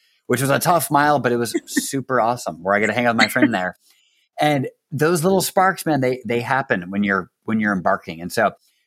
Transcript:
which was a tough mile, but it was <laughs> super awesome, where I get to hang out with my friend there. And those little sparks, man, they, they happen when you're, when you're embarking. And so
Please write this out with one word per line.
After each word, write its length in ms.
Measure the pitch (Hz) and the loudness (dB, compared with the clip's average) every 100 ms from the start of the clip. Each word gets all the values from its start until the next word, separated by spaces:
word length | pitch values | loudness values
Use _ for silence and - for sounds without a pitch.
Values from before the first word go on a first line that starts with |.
| _ _ - | _ _ -4
which 140 | 120 | -2
was 100 | 135 | 0
a 80 | - | 0
tough 320 | 165 170 - | 2 0 2
mile, 280 | 143 147 147 | 2 4 2
but 140 | 123 | 2
it 40 | 120 | 0
was 180 | 117 - | -2 -4
<laughs> 60 | - | -4
super 540 | - - 139 127 127 | -6 -4 -4 -2 0
awesome, 420 | 110 123 - 80 | 0 0 -6 -6
where 120 | 90 | 0
I 60 | 101 | 2
get 80 | 107 | 2
to 40 | |
hang 140 | 113 120 | 0 0
out 80 | |
with 80 | 117 | 2
my 60 | 113 | 2
friend 260 | 127 123 | 2 2
there. 220 | 101 90 - _ _ _ _ _ - | 0 -4 -8 _ _ _ _ _ -2
And 280 | 151 143 139 - _ | 0 0 -2 -8 _
those 320 | 135 156 175 | -2 0 2
little 180 | 180 190 | 2 0
sparks, 460 | 160 196 190 180 165 | 0 2 2 0 -2
man, 140 | 143 | 0
they, 220 | 127 127 110 | 0 -2 -2
they 140 | 120 | -4
happen 500 | 117 135 - 110 87 | 0 -2 0 -4 -4
when 140 | 101 | -2
you're, 260 | 101 98 87 _ | 0 0 -4 _
when 160 | - 110 | -4 -2
you're 120 | 107 | 0
embarking. 480 | 98 92 95 - 82 | 0 0 -2 -4 -12
And 120 | 90 | -8
so 200 | - 101 - _ _ | -2 -2 -2 _ _